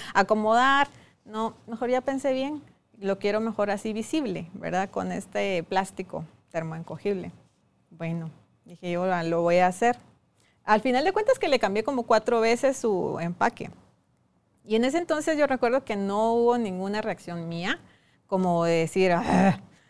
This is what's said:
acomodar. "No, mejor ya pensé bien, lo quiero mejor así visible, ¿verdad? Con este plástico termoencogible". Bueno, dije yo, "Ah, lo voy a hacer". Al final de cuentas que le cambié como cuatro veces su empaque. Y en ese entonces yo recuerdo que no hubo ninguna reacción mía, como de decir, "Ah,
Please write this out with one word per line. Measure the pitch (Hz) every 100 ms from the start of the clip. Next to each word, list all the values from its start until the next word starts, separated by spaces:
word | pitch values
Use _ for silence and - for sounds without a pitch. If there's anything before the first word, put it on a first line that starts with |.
| -
acomodar. | - 196 214 214 233 269 277 277 - - _
"No, | - 214 220 - -
mejor | 226 247
ya | 254
pensé | 254 269 277
bien, | 262 277 302 - _ _ -
lo | 196 196
quiero | 208 214
mejor | 226 208 208
así | 196 220
visible, | 214 220 311 240 170 170
¿verdad? | 196 165 180 196
Con | 190 185
este | 180 - 208 202 180
plástico | 165 190 190 - 185 - 160 _ _
termoencogible". | 165 160 160 170 160 202 190 170 - _ _ _ _ _
Bueno, | 165 165 165 160 - _ _
dije | - 175 180
yo, | 175
"Ah, | 185 175
lo | 165 170
voy | 170 175
a | 180
hacer". | 180 233 240 - _ _ _ _ _
Al | - 214
final | 254 247
de | 349
cuentas | 427 427 508
que | 349
le | 254
cambié | 202 208
como | 220 262
cuatro | 233 220 226 233
veces | 226 233 277 269
su | 233 185 - -
empaque. | 170 175 220 - - - _ _ _ _ _ _ _ _
Y | - 220
en |
ese | 254 320
entonces | 339 302 311 302
yo | 269
recuerdo | 254 240 262
que | - 202
no | 196 208 226
hubo | 233 233 240
ninguna | 214 185 196 208
reacción | 220 170 - 170 165
mía, | 170 190 320 - _ _ _ -
como | 190 185 170
de | 170 165
decir, | 160 190 190
"Ah, | 175 - 185 190 - - _ _